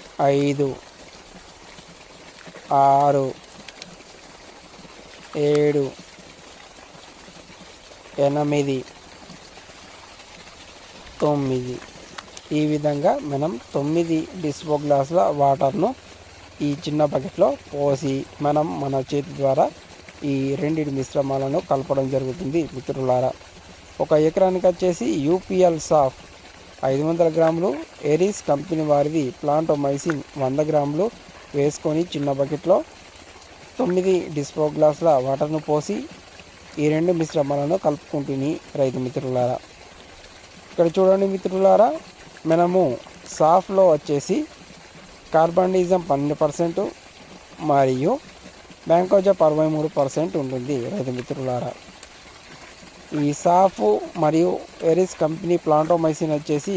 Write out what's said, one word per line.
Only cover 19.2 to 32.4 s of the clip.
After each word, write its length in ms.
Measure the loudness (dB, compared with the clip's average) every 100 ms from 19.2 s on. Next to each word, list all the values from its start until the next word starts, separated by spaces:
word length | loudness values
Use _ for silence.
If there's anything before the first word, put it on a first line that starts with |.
| -6 -2
ద్వారా 320 | 0 2 0 -2 -20 -20 -20 -10
ఈ 320 | -4 -2 -2 -2
రెండిటి 360 | -2 -2 -2
మిశ్రమాలను 680 | -4 -4 -2 -2 -2 -2 -4 -2
కలపడం 400 | -2 -2 -2 0
జరుగుతుంది 600 | -2 -4 -6 -4 -4 -4
మిత్రులారా. 580 | -6 -8 -4 0 0 0 -4 -14 -20 -20 -20 -12 -6
ఒక 120 | 0
ఎకరానికి 540 | 2 2 2 2 2 0
వచ్చేసి 380 | 2 0 -2 -2
యూపీఎల్ 760 | -2 0 0 0 2 4 2
సాఫ్ 340 | 2 2 2 -2 -16 -20 -20 -20 -20 -6 -2
ఐదు 180 | 0
వందల 260 | 0 2 2
గ్రాములు, 420 | 4 2 2 -2 -4 -8 -6
ఎరీస్ 440 | 0 2 2 0 -2
కంపెనీ 360 | -2 -2 -2
వారిది 480 | 2 2 2 0 -2 -4
ప్లాంటోమైసిన్ 800 | -2 0 0 0 0 -2 -2 -4 -6 -4
వంద 220 | -2 0
గ్రాములు 500 | 0 0 0 -2 -2 -4 -20 -20 -8 -2
వేసుకొని 460 | -2 -2 -2 -2
చిన్న 300 | -2 -4 -2
బకెట్లో 520 | -2